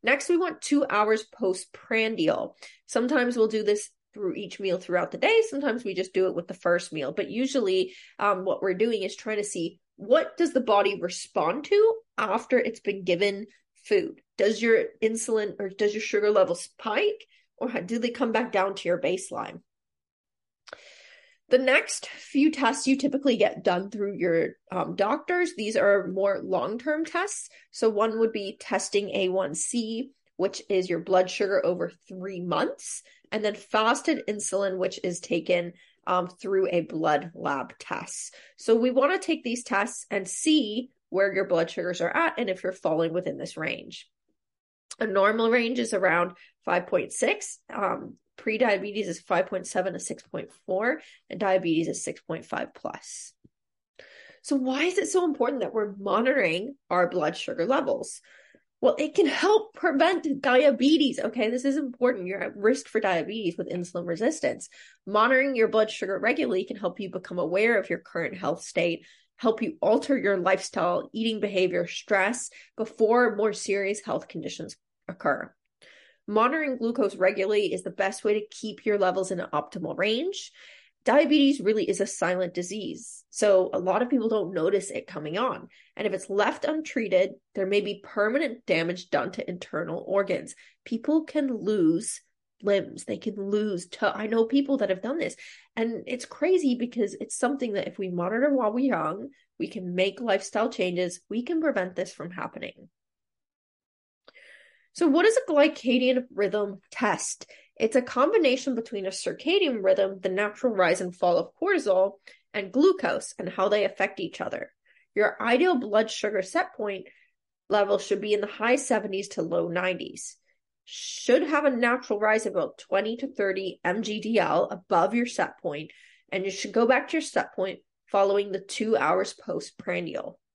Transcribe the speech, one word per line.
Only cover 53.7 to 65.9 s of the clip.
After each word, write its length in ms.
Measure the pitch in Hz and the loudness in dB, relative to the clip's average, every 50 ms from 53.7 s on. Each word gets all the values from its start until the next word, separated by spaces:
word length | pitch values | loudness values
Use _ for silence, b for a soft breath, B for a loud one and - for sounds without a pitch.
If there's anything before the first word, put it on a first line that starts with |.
| _ _ _ _ _ B B B B B B B B B B | _ _ _ _ _ B B B B B B B B B B
So 120 | - 294 | -2 0
why 280 | 269 254 254 262 277 311 | 0 2 0 0 0 0
is 160 | 359 359 415 | 0 0 0
it 80 | 339 | -2
so 180 | - - 370 359 | 2 2 2 2
important 360 | 330 285 - 240 240 285 254 | 2 0 0 0 0 0 -2
that 120 | 208 - - | -4 -2 -2
we're 220 | 220 214 208 196 | -2 -2 -2 -4
monitoring 800 | 202 196 202 190 208 226 262 269 277 202 170 160 175 202 262 277 _ _ _ | -6 -2 0 2 2 4 4 2 2 2 2 0 -2 -4 -6 -12 _ _ _
our 200 | 180 180 180 175 | 2 2 2 2
blood 260 | 180 180 151 151 160 | 2 0 0 0 -2
sugar 300 | - - - - - 165 | -4 -8 -8 -4 -4 0
levels? 560 | 208 262 311 294 - - - - - - - b b b b b b b b b _ _ _ | 0 0 0 0 0 -2 -4 -4 -10 -12 -16 b b b b b b b b b _ _ _
Well, 140 | - - - - | 2 2 4 4
it 160 | 302 294 - | -2 0 2
can 100 | - 359 | 2 2
help 480 | 277 - - - 370 427 427 427 - _ | 4 2 2 4 4 4 4 4 0 _
prevent 680 | - - 339 294 269 302 339 370 339 - 311 269 - | -2 0 0 4 4 4 4 4 0 -2 -4 -4 0
diabetes. 800 | - 269 247 254 302 285 254 - 247 277 320 285 294 262 - - | 2 4 6 8 8 6 4 6 4 4 6 6 4 2 0 0
Okay, 300 | - 233 - 233 214 220 | -4 -4 -2 0 0 0
this 160 | 240 254 254 | 0 0 0
is 120 | 277 269 | 0 0
important. 500 | 302 285 254 240 - 247 247 254 202 180 | 0 -2 -4 -2 2 2 2 2 0 -4
You're 160 | 180 190 196 - | -6 -6 -4 -6
at 120 | 214 - | -6 -6
risk 320 | 208 196 220 262 277 - | 2 4 4 4 4 -2
for 120 | - - 214 | -4 -4 0
diabetes 580 | 220 196 180 165 151 - 208 226 214 170 170 | 2 2 2 2 0 -2 -6 -4 -4 -4 -4
with 140 | - 196 - | -4 -8 -6
insulin 340 | - 180 180 175 - 175 170 | -6 -6 -6 -6 -8 -8 -4
resistance. 640 | 170 170 165 220 269 320 - - 131 123 - - B B B B B B B _ | -4 -4 0 0 -2 0 0 -2 -2 -2 -4 -12 B B B B B B B _
Monitoring 480 | 190 202 208 220 247 269 262 269 277 269 | -2 2 2 4 4 4 4 2 2 2
your 140 | 233 220 214 | 2 2 4
blood 200 | - 220 220 | 4 2 2
sugar 300 | 214 | 2